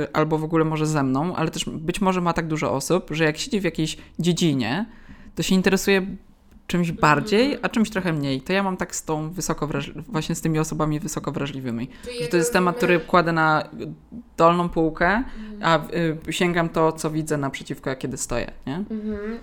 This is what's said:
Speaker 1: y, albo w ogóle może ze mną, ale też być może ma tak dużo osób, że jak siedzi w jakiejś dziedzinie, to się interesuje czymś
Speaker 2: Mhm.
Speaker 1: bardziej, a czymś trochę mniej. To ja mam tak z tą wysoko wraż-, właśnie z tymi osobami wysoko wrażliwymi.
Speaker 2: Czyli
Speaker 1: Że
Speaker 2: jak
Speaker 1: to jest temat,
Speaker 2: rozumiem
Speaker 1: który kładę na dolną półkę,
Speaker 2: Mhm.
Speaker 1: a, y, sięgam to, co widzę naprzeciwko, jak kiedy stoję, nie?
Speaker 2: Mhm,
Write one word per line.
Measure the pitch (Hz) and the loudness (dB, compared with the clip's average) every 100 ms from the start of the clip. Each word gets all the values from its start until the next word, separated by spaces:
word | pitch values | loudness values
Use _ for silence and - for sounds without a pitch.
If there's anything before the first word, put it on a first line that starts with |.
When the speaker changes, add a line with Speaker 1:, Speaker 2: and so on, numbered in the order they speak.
Speaker 1:
y, | 147 | 0
albo | 151 156 156 | 0 2 0
w | |
ogóle | 156 160 156 | 2 2 2
może | 156 156 | 2 0
ze | 156 | 2
mną, | 135 135 175 - | 2 2 0 0
ale | 160 | -2
też | - - | -2 -6
być | - 160 - | -4 -4 0
może | 190 185 | 2 2
ma | 175 | 0
tak | 170 160 | 0 -2
dużo | 156 147 | -2 0
osób, | 135 - 175 175 | 0 0 0 0
że | 156 | 2
jak | 156 151 | 2 2
siedzi | - 202 | -2 0
w | |
jakiejś | 175 165 156 - - - | 0 -2 -4 -4 -10 0
dziedzinie, | 170 170 170 135 110 160 226 - - - - - | 2 4 4 2 2 0 -2 -8 -20 -20 -12 -4
to | |
się | - 185 | 2 4
interesuje | 190 190 - 196 190 190 - _ _ - - | 4 4 4 2 2 -6 -14 _ _ -18 -2
czymś | 175 170 | 0 0
Speaker 2:
Mhm. | - | 2
Speaker 1:
bardziej, | 156 147 - 202 277 277 | 4 4 4 4 4 2
a | 190 | 0
czymś | 233 214 | 2 2
trochę | 190 180 | 2 0
mniej. | 156 139 135 | 0 0 -2
To | - | 0
ja | 190 | 0
mam | 196 180 | 0 -2
tak | 175 - | -4 -6
z | |
tą | - 156 156 | -4 -4 -4
wysoko | 180 - 156 151 | -4 -4 -2 -2
wraż-, | 147 147 - - | -2 -4 -8 -6
właśnie | 160 151 165 | -4 -2 -2
z | |
tymi | 160 156 | 0 0
osobami | 156 151 151 151 | 0 0 0 0
wysoko | 180 - 143 | -4 -6 -4
wrażliwymi. | 139 139 135 127 117 - - | -4 -4 -4 -4 -4 -6 -10
Speaker 2:
Czyli | - - | -10 -8
Speaker 1:
Że | |
Speaker 2:
jak | - | 0
Speaker 1:
to | 175 | 0
jest | 160 | 2
temat, | 185 180 170 | 4 2 2
Speaker 2:
rozumiem | 175 175 | 4 2
Speaker 1:
który | - | 2
kładę | 180 165 | 0 2
na | 165 156 151 - 151 151 156 - - - - | 2 2 2 -2 -8 -12 -12 -16 -18 -8 2
dolną | 165 175 175 | 4 4 0
półkę, | 170 160 160 175 | 0 -2 0 0
Speaker 2:
Mhm. | 214 262 - - 208 | 0 -2 -10 -12 -4
Speaker 1:
a, | 165 160 - 175 165 156 160 | 2 2 0 -2 -2 -2 -4
y, | |
sięgam | 160 180 170 165 | 0 2 2 0
to, | 165 160 | 2 2
co | 160 156 | 0 -4
widzę | 156 156 147 | -4 -2 -2
naprzeciwko, | 139 - - 139 139 | -2 -6 -10 -8 -6
jak | 131 | -6
kiedy | 131 131 | -6 -6
stoję, | - 120 - - - | -4 -4 -6 -8 -8
nie? | 160 | -6
Speaker 2:
Mhm, | 208 220 214 208 214 233 | -6 -6 -6 -6 -8 -8